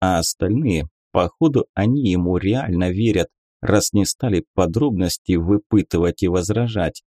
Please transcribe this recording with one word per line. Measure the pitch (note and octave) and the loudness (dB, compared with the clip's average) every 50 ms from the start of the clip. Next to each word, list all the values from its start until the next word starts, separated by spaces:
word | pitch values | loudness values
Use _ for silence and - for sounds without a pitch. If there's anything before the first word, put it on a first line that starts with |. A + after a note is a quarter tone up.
а | F#2+ F#2 F#2 E2+ | -2 0 0 0
остальные, | D#2+ - - - - F#2 G#2+ C3 - B2+ F2+ D#2 D#2 D#2 _ _ _ _ - | -2 -4 -4 -4 -2 -2 0 0 0 0 0 -2 -4 -6 _ _ _ _ -2
походу, | F#2 F2+ E2+ - - D#3+ D#3+ C3+ A#2 - - _ | -2 -2 -2 -2 0 0 2 2 0 -2 -2 _
они | F#2+ G2+ A2 C3 D3 C3 G2 | -2 0 0 0 0 0 0
ему | F2+ F2+ F2 F2+ F2+ F2 | 0 0 0 0 0 0
реально | F#2 F#2+ A2 C3 - - F2+ F2 F2+ F2+ | 0 0 -2 -2 -2 -2 -2 -2 -2 -2
верят, | F2+ G2 A#2 A2+ G#2 F#2 E2+ - _ _ _ _ _ _ | -2 0 0 0 2 0 -2 -4 _ _ _ _ _ _
раз | - F2+ G2 G#2 - - - | 0 2 2 2 2 0 0
не | G#2 G2 | 0 0
стали | - - - - A#2+ G2 E2+ - - _ | -2 -2 -4 -2 -2 0 -2 -2 -2 _
подробности | - F#2 E2+ E2 A#2 D3 C#3+ A2 F2+ F#2 F2 - - _ - F#2 | 0 0 0 0 0 0 0 0 0 -2 -2 -4 -4 _ -2 0
выпытывать | E2+ E2 F2 G#2 G#2 - - - G#2 F2 - - E2 E2+ F2 E2+ - - | 0 2 2 0 0 0 0 0 0 2 0 0 0 0 0 0 -2 -2
и | F2+ | 0
возражать. | F2 F2+ F2 F#2+ G#2 A2+ A#2+ A#2 A2 G#2 E2+ D#2+ - - - _ _ | 0 0 -2 -2 -2 -2 -2 -2 -2 -4 -4 -4 -6 -8 -16 _ _